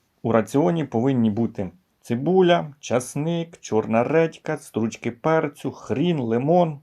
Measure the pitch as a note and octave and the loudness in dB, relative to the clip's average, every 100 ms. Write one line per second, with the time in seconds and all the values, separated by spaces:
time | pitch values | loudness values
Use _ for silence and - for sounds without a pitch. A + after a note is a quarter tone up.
0 | _ _ A2+ A2+ G#2+ C3+ E3+ E3+ D3 A#2 | _ _ 0 2 2 2 2 0 -2 0
1 | B2+ C3 A2+ G#2 A2+ A2 F#2 - _ _ | 0 2 2 0 -2 -4 -10 -10 _ _
2 | - A#2+ C#3 F#3 F3+ F3 D#3 C3+ - A#2 | -6 -4 0 4 4 4 0 -12 -4 -2
3 | C3 C#3+ D#3 E3+ E3 - - A2 G#2+ A2+ | -2 -6 -4 -4 -6 -12 -4 -2 0 0
4 | A#2+ D#3 E3 D#3+ - D3+ - - A2+ - | 2 2 0 -2 -8 -8 -6 -4 -4 -4
5 | A#2 G#2+ D#3 D#3+ D#3+ - C3+ - - A2 | -8 -4 0 0 0 -6 -10 -10 -6 -2
6 | E3+ E3 A#2 A#2 C3+ F3 F3 C#3+ | 0 0 0 -2 2 2 2 -2